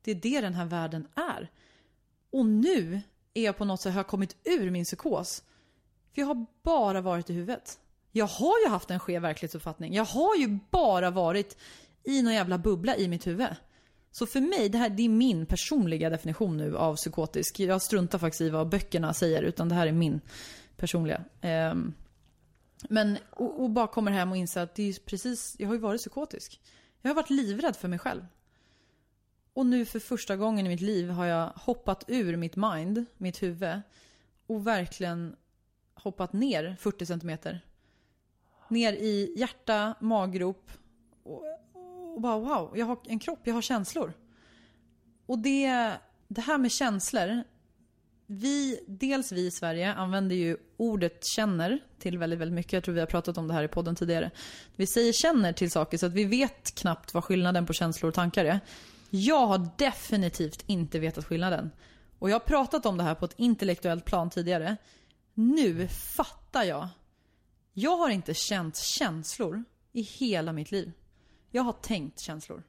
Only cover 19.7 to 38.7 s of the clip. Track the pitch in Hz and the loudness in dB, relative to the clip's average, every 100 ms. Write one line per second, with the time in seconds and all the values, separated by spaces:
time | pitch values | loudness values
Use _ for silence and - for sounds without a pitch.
19.7 | 175 160 165 165 151 - - - - - | 2 4 4 2 0 -6 -18 -18 -20 -20
20.7 | - 170 175 156 160 170 - 175 160 160 | -6 -2 0 0 -2 -6 -6 -2 0 2
21.7 | 160 - 151 - _ _ _ _ _ _ | 0 -4 -8 -18 _ _ _ _ _ _
22.7 | _ - 214 208 202 - - 247 294 254 | _ -2 2 2 0 -6 -6 -4 -2 0
23.7 | 220 220 - 208 196 185 185 175 185 175 | 2 2 2 2 2 2 0 -2 -4 -4
24.7 | - 202 190 - 196 247 240 - - 196 | -2 -4 -4 -8 -6 -4 -6 -8 -6 -4
25.7 | 233 214 226 - - 302 - - - _ | -2 -2 -4 -6 -8 -8 -10 -16 -20 _
26.7 | - _ _ 254 294 311 277 220 202 320 | -20 _ _ -2 0 2 0 0 0 -2
27.7 | 208 180 175 - - 180 _ _ _ _ | -2 -4 -4 -4 -6 -10 _ _ _ _
28.7 | _ _ _ _ _ _ _ _ - 254 | _ _ _ _ _ _ _ _ 0 4
29.7 | 247 226 226 - 233 - 196 214 214 185 | 4 2 -6 -4 -6 -2 -2 0 0 0
30.7 | 175 196 202 175 175 175 165 165 - - | 0 0 0 -2 -2 0 0 -2 -4 -4
31.7 | 240 - 190 - 247 185 170 165 - 214 | -2 -2 -4 -2 0 0 0 -2 0 0
32.7 | 165 170 214 240 - 185 175 185 170 185 | 0 -2 -2 -4 -6 -8 -4 -4 -2 -4
33.7 | 185 - _ - _ _ _ - 220 202 | -4 -8 _ -20 _ _ _ -6 -4 0
34.7 | 208 175 - 180 170 170 - _ _ _ | 0 -2 -6 -6 -4 -8 -12 _ _ _
35.7 | _ _ - 202 - 180 196 269 175 165 | _ _ -10 -10 -6 -4 0 0 0 -4
36.7 | 185 208 196 170 170 170 160 - 175 - | -4 -6 -4 -6 -6 -6 -8 -8 -10 -14
37.7 | _ _ _ _ _ _ _ _ _ - | _ _ _ _ _ _ _ _ _ -2